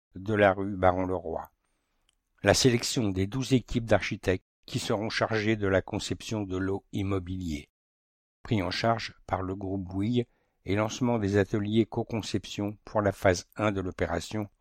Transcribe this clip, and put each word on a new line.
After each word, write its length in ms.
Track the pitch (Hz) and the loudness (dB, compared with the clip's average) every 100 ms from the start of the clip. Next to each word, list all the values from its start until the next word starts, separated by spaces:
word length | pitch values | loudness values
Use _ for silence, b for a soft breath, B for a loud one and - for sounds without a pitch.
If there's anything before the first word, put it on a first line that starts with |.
| _ | _
de 200 | 92 95 | -10 0
la 180 | 104 101 | 6 6
rue 220 | 95 98 | 6 0
Baron-Leroy. 720 | 95 92 90 90 90 85 80 - _ _ _ _ _ _ _ _ _ | 2 4 4 0 -4 -4 -8 -8 _ _ _ _ _ _ _ _ _
La 120 | 101 | 4
sélection 560 | 92 135 117 - 135 104 | 6 4 2 0 -2 0
des 180 | 92 98 | 0 -2
douze 240 | 131 123 | -4 2
équipes 320 | 131 - 123 | 2 2 -4
d'architectes 640 | 117 104 - 110 - 92 _ _ - | 2 2 0 -4 -2 -2 _ _ -8
qui 140 | 123 | -6
seront 300 | - 107 110 | -2 -2 -2
chargées 440 | - 113 110 104 | -2 0 0 0
de 140 | 107 98 | 0 2
la 120 | 95 | 2
conception 600 | - 101 - 95 - 110 | 2 -4 -4 -6 -6 -6
de 140 | 98 92 | -4 -2
lots 280 | 95 98 - | -2 -4 -6
immobiliers, 760 | 110 98 98 87 95 87 71 - _ _ _ _ _ _ _ | -4 -2 -2 -4 -6 -4 -6 -8 _ _ _ _ _ _ _
pris 180 | - 107 | -2 0
en 120 | 90 | 0
charge 420 | - 113 113 - - - | 0 0 0 -4 -14 -6
par 140 | 95 | -4
le 120 | 92 | -4
groupe 300 | 98 95 98 | -6 -4 -6
Bouygues, 420 | 90 95 107 123 117 _ _ _ | -4 -2 0 0 -2 _ _ _
et 100 | 87 | -2
lancement 460 | 101 107 - 123 117 | 0 0 -2 0 0
des 160 | 98 101 | 2 2
ateliers 500 | 95 110 104 110 107 | 2 0 0 2 2
co-conception 920 | 120 110 113 - 101 - - 104 107 | -2 -4 -6 -4 -6 -6 -6 -6 -6
pour 160 | - 107 | -4 0
la 120 | 101 | 0
phase 340 | - 98 90 - | 2 2 2 -2
un 160 | - 107 | -4 -2
de 100 | 98 | -2
l'opération 680 | 92 - 82 85 - 107 101 _ | -4 -2 -2 -2 -4 -6 -8 _